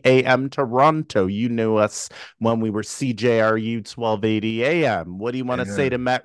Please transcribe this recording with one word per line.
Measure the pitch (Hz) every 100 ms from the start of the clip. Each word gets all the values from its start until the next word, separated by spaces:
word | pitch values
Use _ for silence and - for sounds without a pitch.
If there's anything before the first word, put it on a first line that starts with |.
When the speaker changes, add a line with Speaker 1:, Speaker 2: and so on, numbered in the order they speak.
Speaker 1:
A | 131 131
M | 127 127 135
Toronto. | 143 127 123 151 156 151 107 95
You | 101 120
knew | 117 110 107
us | 107 - - - - -
when | 113 117
we | 110
were | 104
C | 104 - 135
J | 107 120 113
R | 110 110
U | 113 117
twelve | 107 - 117 107
eighty | 110 110 110 113
A | 131 170 143
M. | 95 82 92
What | 113
do | 127
you | 123
wanna | 123
say | 110 101
Speaker 2:
Yeah. | 135
Speaker 1:
to | 123
Met | 127 127